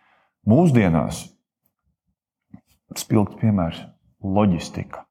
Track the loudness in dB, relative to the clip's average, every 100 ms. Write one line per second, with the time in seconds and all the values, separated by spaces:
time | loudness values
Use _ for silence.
0 | _ _ _ _ 2 4 6 4 2 0
1 | -2 -8 -16 _ _ _ _ _ _ _
2 | _ _ _ _ _ -20 _ _ _ -16
3 | -2 0 0 -2 -2 0 -2 -8 -18 _
4 | _ _ -4 0 2 0 -6 -12 -12 -16
5 | -20